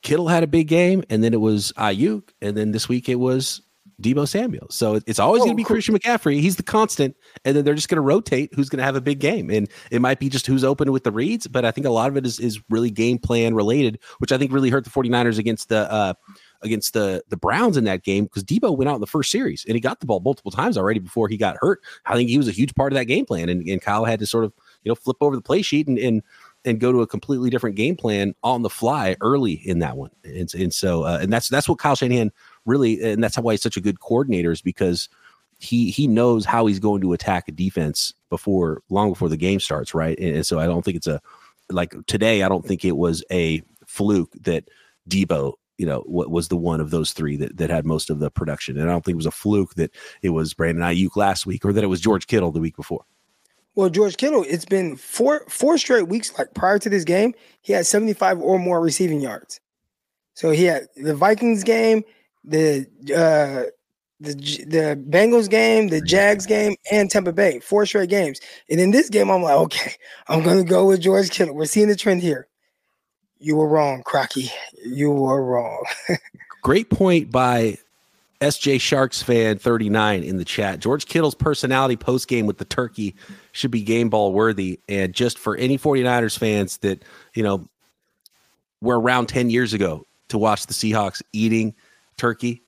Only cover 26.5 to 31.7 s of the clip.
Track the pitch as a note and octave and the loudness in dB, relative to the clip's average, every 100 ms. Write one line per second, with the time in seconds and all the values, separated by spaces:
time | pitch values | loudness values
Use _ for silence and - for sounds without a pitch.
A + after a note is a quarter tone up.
26.5 | _ B2+ A2 B2 B2+ A2 G#2 - C3+ B2 | _ -4 0 2 2 0 -4 -4 -2 0
27.5 | A#2+ A#2 G2 B2 F3 A#2 G2+ G2+ - A#2 | -2 -2 -2 -2 -2 -2 0 -2 -2 -2
28.5 | B2+ A2 - A#2 D3 F#2+ F2+ A2 C#3 A#2 | 0 -2 -2 -2 0 -2 0 0 2 0
29.5 | D#2+ F#2+ E2+ D2+ B1+ C2+ _ D#2+ D#2 E2+ | -2 -4 -2 -2 -6 -14 _ -16 -10 -8
30.5 | E2+ F2+ - F#2+ E2+ D#2 E2+ F#2+ A2+ - | -4 -4 -2 -2 0 -2 -2 0 -2 0
31.5 | C3+ - | -2 0